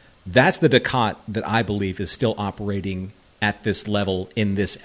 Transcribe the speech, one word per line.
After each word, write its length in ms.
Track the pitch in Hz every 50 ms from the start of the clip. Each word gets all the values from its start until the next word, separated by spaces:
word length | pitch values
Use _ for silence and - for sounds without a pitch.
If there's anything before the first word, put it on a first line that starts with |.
| - - _ _ -
that's 320 | 92 87 123 139 185 185 -
the 80 | 165 151
Dukat 460 | 131 123 - - - 127 113 101 - - - -
that 180 | 98 113 - 80
I 160 | 107 117 117
believe 360 | 98 101 104 101 95 90 -
is 100 | 98 -
still 240 | - - 123 110 98 -
operating 760 | 104 98 - - 104 101 101 98 92 98 95 92 92 98 - _ _ _ _ -
at 220 | 107 104 101 - -
this 240 | 110 95 - - 104
level 420 | 104 101 101 95 95 92 95 - -
in 200 | 113 107 101 98
this 220 | 101 98 - - - -